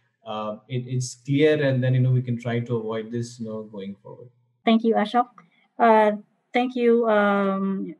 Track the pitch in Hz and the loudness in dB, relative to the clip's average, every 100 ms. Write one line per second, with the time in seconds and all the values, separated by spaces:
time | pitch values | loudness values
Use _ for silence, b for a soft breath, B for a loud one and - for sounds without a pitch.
0 | _ _ 113 107 107 107 - 127 123 127 | _ _ -12 -10 -8 -10 -10 -10 -6 -6
1 | - - - 139 156 151 139 131 127 127 | -8 -10 -4 2 4 4 0 0 2 2
2 | 127 127 123 117 123 117 117 120 110 113 | 2 2 0 -6 -4 -4 -2 -4 -4 -6
3 | 110 120 117 - 110 110 107 107 98 98 | -6 -8 -8 -10 -12 -10 -12 -12 -14 -14
4 | - - - _ _ _ - 226 226 208 | -18 -20 -20 _ _ _ 0 2 2 0
5 | 208 240 247 _ b b b - 233 220 | 0 0 -2 _ b b b 2 4 6
6 | 214 208 - _ _ 247 247 254 240 233 | 4 0 -8 _ _ -2 -2 0 2 4
7 | 226 208 202 202 196 196 196 196 185 - | 4 2 2 2 0 -2 -2 -4 -8 -12